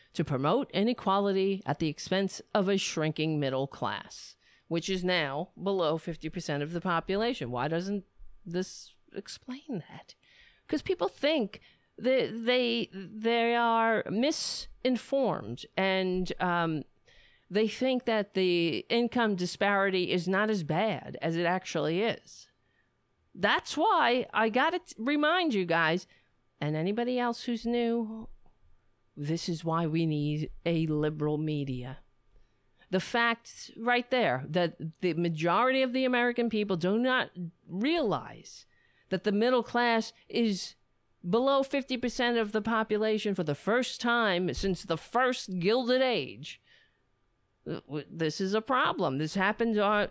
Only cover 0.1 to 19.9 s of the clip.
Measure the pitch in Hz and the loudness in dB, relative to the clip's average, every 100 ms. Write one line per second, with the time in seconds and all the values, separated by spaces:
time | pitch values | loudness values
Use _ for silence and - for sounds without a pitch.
0.1 | - 156 135 143 233 - 196 220 240 202 | -4 -2 0 2 2 0 0 0 0 0
1.1 | 196 202 190 190 190 - 180 160 - - | 2 2 2 0 0 -2 -2 -2 -4 -2
2.1 | 190 190 - - 214 190 196 - 165 156 | -2 -2 -4 -2 0 2 0 -2 -2 -2
3.1 | 151 156 151 135 131 139 - 107 104 - | 0 0 0 0 -2 -4 -4 -4 -4 -10
4.1 | - - - _ _ _ 170 190 185 180 | -18 -20 -20 _ _ _ -6 -2 -2 0
5.1 | 180 143 143 185 - 185 196 156 160 - | 0 0 -4 -8 -6 -4 0 0 0 -4
6.1 | 160 156 175 165 143 147 170 185 165 - | -8 -8 -8 -4 -4 -4 -4 0 0 0
7.1 | 196 233 269 123 123 143 165 190 202 - | 0 0 -2 -4 -4 -2 -2 -2 -6 -8
8.1 | - - - 170 175 185 - - _ _ | -16 -18 -16 -6 -6 -6 -10 -18 _ _
9.1 | - - - - 262 302 202 - - - | -14 -12 -14 -12 -14 -8 -8 -8 -16 -20
10.1 | - _ - - _ - 311 - 359 392 | -20 _ -20 -20 _ -4 -4 -2 -2 -2
11.1 | - 285 311 202 - - _ _ - 247 | 0 2 2 0 -6 -20 _ _ -2 2
12.1 | 262 131 226 233 254 240 233 - 196 185 | 2 2 -2 2 2 2 0 -4 -8 -14
13.1 | 214 226 233 233 240 233 226 226 220 - | -4 0 2 2 2 2 2 2 2 0
14.1 | 196 277 - - - - - 262 240 - | 0 2 0 -2 -4 -8 -4 0 0 0
15.1 | 277 233 151 104 120 - - 190 190 185 | 0 2 0 -6 -10 -8 -2 0 2 2
16.1 | 185 180 - 180 175 165 156 - _ _ | 0 -2 -2 0 2 0 -2 -6 _ _
17.1 | - - _ _ 196 220 - 262 254 240 | -20 -20 _ _ 0 0 0 0 0 0
18.1 | 220 202 190 185 175 170 113 - 233 240 | 0 0 0 2 4 2 0 0 0 2
19.1 | 247 220 185 180 - 202 202 196 | 2 2 2 -2 0 2 4 2